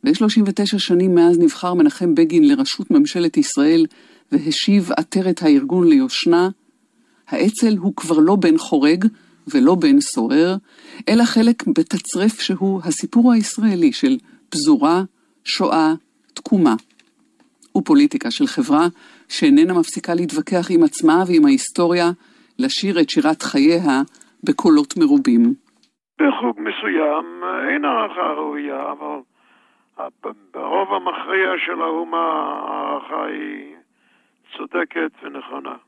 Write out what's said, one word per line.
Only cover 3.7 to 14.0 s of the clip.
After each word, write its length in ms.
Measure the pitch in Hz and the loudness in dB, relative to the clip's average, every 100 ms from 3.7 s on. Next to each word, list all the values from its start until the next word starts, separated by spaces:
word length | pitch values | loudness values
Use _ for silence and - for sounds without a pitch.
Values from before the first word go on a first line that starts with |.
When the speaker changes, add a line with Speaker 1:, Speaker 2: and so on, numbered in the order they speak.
| 165 160 _ _ _ _ | 2 0 _ _ _ _
Speaker 1:
והשיב 580 | - 156 147 - 202 170 - | -4 -2 -4 2 2 2 -4
עטרת 460 | 214 196 185 165 | -2 -2 -2 0
הארגון 460 | 165 143 135 180 170 | 4 2 2 2 4
ליושנה, 600 | 147 131 - - 170 180 196 _ _ _ _ _ _ _ | 4 2 -2 2 2 2 -4 _ _ _ _ _ _ _
האצ"ל 480 | - 196 - 226 208 | -2 -2 2 0 2
הוא 200 | 185 - | -2 -4
כבר 220 | - 160 | -2 2
לא 180 | 156 202 | 4 4
בן 220 | 170 160 | 2 2
חורג 460 | - 151 143 175 214 - _ _ - | 0 0 2 2 0 -2 _ _ -4
ולא 200 | 139 127 | 2 4
בן 260 | 180 160 139 | 4 4 2
סוער, 540 | 143 - 117 135 175 190 _ _ - - - | 2 -4 0 2 0 -2 _ _ -20 -12 0
אלא 160 | 220 | 2
חלק 380 | 233 - 226 233 - | 2 2 2 2 0
בתצרף 760 | 160 160 180 - 180 208 214 | -2 0 -4 -6 -2 -2 -2
שהוא 400 | - 190 190 190 | -6 -2 -2 -2
הסיפור 480 | 175 - 165 233 240 | -4 -6 -2 2 4
הישראלי 600 | 233 202 - 214 185 160 | 4 0 -2 0 2 2
של 240 | - | 2